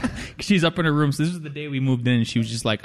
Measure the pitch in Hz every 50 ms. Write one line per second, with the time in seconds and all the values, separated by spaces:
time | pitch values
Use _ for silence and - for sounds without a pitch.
0 | - 240 - - - - - - - - 202 180 156 170 - 180 165 160 147 147
1 | 151 143 139 - 151 170 180 175 151 151 139 147 151 147 139 131 135 135 131 123
2 | 120 123 123 117 113 - - 117 113 110 117 117 117 117 107 104 -